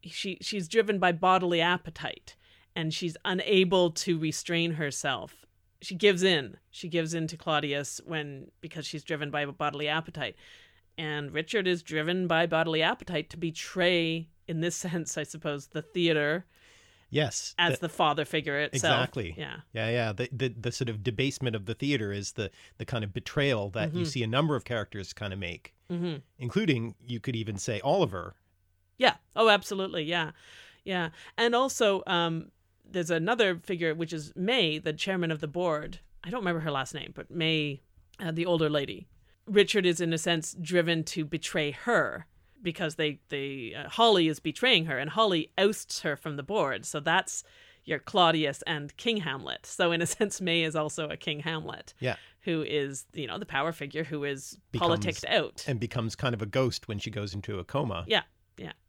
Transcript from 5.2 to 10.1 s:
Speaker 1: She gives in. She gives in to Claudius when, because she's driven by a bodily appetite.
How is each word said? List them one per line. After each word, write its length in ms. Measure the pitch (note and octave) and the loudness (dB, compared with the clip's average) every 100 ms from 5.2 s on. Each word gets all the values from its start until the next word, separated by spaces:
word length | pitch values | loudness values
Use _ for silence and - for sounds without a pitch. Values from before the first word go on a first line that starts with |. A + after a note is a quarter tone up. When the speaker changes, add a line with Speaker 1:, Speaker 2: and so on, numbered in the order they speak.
| F2+ - _ _ _ _ | -6 -16 _ _ _ _
Speaker 1:
She 120 | - | -10
gives 280 | F#3 G#3 F3+ | 4 6 6
in. 360 | F#3+ E3 C3 - _ | 4 4 0 -10 _
She 180 | - F3+ | -14 -4
gives 240 | E3+ D#3+ | -2 0
in 120 | E3+ D#3+ | -2 -4
to 80 | D#3+ | -6
Claudius 640 | - D3+ D3+ C#3+ C#3+ - | -2 0 0 -2 -4 -10
when, 460 | - D#3+ D3 C3+ - _ | -8 -6 -6 -10 -16 _
because 260 | D#3+ D#3+ C#3 | -14 -10 -8
she's 160 | D#3 | -10
driven 280 | - D#3 D3 | -6 -4 -2
by 100 | D3 | -2
a 60 | C#3+ | -4
bodily 380 | C#3 D3 C#3+ D3 | -2 -4 -2 -2
appetite. 480 | D#3 D#3+ | -2 -4